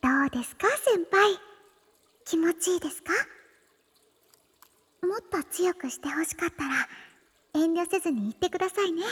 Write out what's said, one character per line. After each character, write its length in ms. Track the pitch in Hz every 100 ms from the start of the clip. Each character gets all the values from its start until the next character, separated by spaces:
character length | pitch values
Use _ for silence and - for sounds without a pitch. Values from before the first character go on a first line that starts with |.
ど 80 | 262 269 277
う 20 |
で 120 | 247
す 100 | 240 -
か、 100 | 392
先 380 | 587 - 415 339
輩？ 300 | 392 415 381 - - - _ _ _ _ _ -
気 100 | 330
持 180 | 330 330
ち 180 | -
い 40 | 359
い 20 |
で 80 | 311
す 120 | -
か？ 120 | - 415 - - - _ _ _ _ _ _ _ _ _ _ _ - _ _ _
も 140 | 359 415
っ 60 |
と 200 | 359 370 285
強 280 | - 359
く 160 | 349 262
し 120 | -
て 80 | 294
ほ 160 | 285 320
し 100 | -
か 120 | 339
っ 40 |
た 160 | - 277
ら、 220 | 262 269 - - _ _ _ _
遠 200 | 302 320
慮 160 | 330 349
せ 120 | 381
ず 80 | 339
に 140 | 254
言 80 | 202
っ 20 |
て 160 | - 359
く 80 | -
だ 120 | 370
さ 140 | 392
い 80 | 392
ね。 100 | 330 403